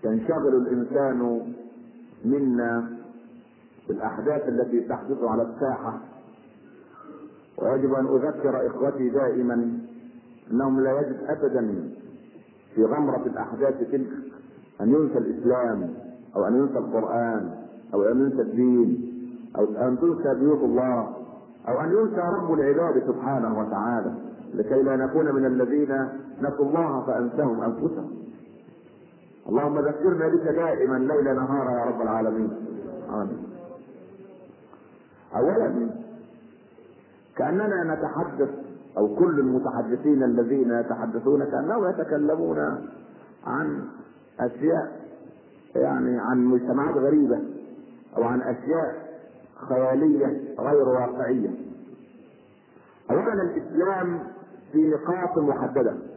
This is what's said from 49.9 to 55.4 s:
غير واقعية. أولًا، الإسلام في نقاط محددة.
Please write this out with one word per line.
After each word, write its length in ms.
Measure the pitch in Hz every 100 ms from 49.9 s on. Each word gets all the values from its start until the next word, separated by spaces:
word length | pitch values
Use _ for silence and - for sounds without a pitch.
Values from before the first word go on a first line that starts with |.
| 135 156 139 139 - - -
غير 280 | 135 147 127
واقعية. 640 | 127 123 123 123 127 - - - - - - - - - - - - _ - - - -
أولًا، 320 | 131 220 202
الإسلام 800 | 175 156 - 151 185 190 175 165 - - - - -
في 160 | 151 156
نقاط 500 | 151 - 180 175
محددة. 580 | 170